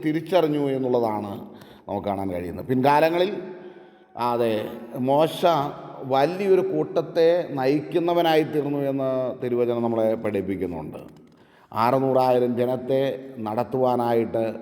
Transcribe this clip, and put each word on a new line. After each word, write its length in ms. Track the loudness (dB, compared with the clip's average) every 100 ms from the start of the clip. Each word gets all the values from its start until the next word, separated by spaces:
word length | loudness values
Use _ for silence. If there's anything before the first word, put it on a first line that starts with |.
തിരിച്ചറിഞ്ഞു 580 | 0 -2 2 2 4 2 0
എന്നുള്ളതാണ് 600 | 0 2 2 2 -2 -4 -10 -12 -18 -20 -20 -8
നമുക്ക് 200 | -6 -4
കാണാൻ 200 | -4 -4
കഴിയുന്നത്. 340 | -6 -6 -10 -4
പിൻകാലങ്ങളിൽ, 600 | 0 4 4 4 2 0 -2 -10 -14 -18 -20 -20 -20 _ -6 -2
അതെ, 240 | 0 0 0 -4 -10 -12 -6 0
മോശ 320 | 2 2 2 2 2 -2 -8 -14 -14 -2
വലിയൊരു 500 | 2 2 0 2 4 4
കൂട്ടത്തെ 560 | -2 -2 -2 -2 2 4 4 0 -2
നയിക്കുന്നവനായി 840 | 2 0 0 -2 2 2 4 4 2
തീർന്നു 280 | -2 -2 -2 -2
എന്ന് 200 | -2 -2 -2 -4 -4
തിരുവചനം 420 | -2 0 0 0 0
നമ്മളെ 220 | 2 2
പഠിപ്പിക്കുന്നുണ്ട്. 840 | 0 -2 -4 -4 -4 -4 -6 -10 -14 -16 -20 -20 _ _ _ _
ആറുനൂറായിരം 800 | 0 2 4 4 4 4 4 2 0
ജനത്തെ 460 | 0 -2 0 0 0 -4 -12 -10
നടത്തുവാനായിട്ട് 1040 | -6 -4 -4 0 0 2 2 2 0 -2 -4 -6